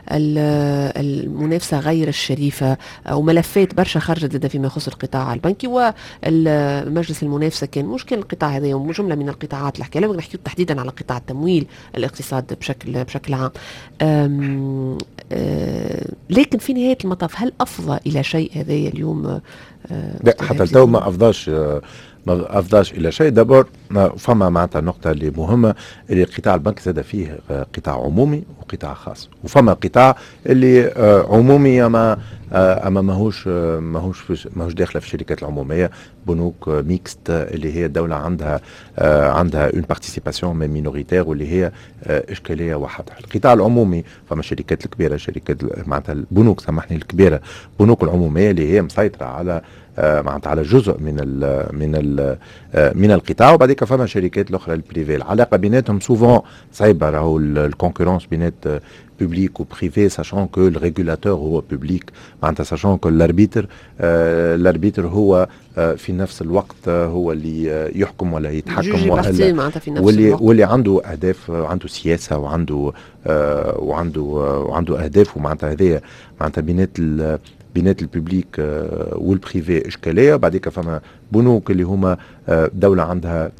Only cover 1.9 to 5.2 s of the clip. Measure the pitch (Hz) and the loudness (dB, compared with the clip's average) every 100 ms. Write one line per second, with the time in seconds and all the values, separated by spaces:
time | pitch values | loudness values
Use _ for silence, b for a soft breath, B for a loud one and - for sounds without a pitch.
1.9 | 165 151 143 - 135 143 - 131 135 B | 0 0 -4 -4 -2 -2 -2 -2 -2 B
2.9 | B - 143 156 165 170 202 185 - 185 | B -6 -2 2 2 2 0 0 0 -2
3.9 | 160 - 165 147 139 139 143 135 151 - | -2 -2 -2 -4 -4 -4 -4 -4 -6 -8
4.9 | - 175 135 | -8 -8 -6